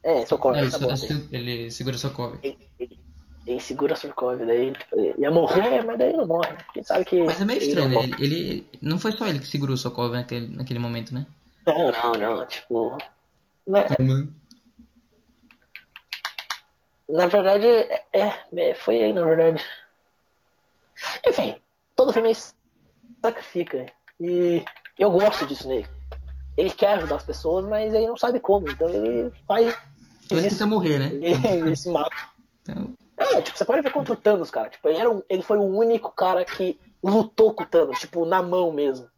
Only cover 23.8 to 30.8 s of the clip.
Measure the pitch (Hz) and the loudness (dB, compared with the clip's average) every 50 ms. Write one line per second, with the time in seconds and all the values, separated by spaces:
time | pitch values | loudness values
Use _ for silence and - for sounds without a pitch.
23.8 | 127 127 _ _ _ - _ _ 170 175 175 175 175 175 170 165 - - - - | -8 -10 _ _ _ -20 _ _ -4 -2 0 2 2 2 2 0 -2 -6 -18 -18
24.8 | _ - _ - 185 208 175 185 202 214 - - - - 139 - - 131 131 113 | _ -20 _ 2 2 4 4 6 4 4 2 2 -4 -6 -6 -10 -6 -4 -4 -4
25.8 | - - - - - - - - - - - - - - - - - 190 - - | -4 -6 -14 -16 -14 -14 -14 -14 -14 -14 -14 -14 -14 -4 -2 0 0 0 2 2
26.8 | 202 202 208 190 160 147 143 - - - 156 - - 160 170 190 190 208 214 214 | 2 2 2 2 0 -4 -4 -6 -6 -10 -10 -4 -2 -2 -2 0 -2 -2 -2 -2
27.8 | 220 220 220 214 226 226 240 - - 240 240 240 - - 196 202 175 147 - - | -2 0 0 0 0 0 -2 -2 -2 0 0 0 2 2 2 2 2 -4 -4 -2
28.8 | 160 170 180 208 220 226 240 233 240 247 - - _ - 202 226 233 233 233 - | -2 -2 0 0 -2 0 0 -2 -2 -4 -8 -12 _ -2 2 4 4 2 2 -4
29.8 | - - - _ - _ _ _ - - - 160 180 202 196 - 214 208 220 208 | -12 -20 -20 _ -20 _ _ _ -6 -2 0 2 2 0 0 0 0 2 2 2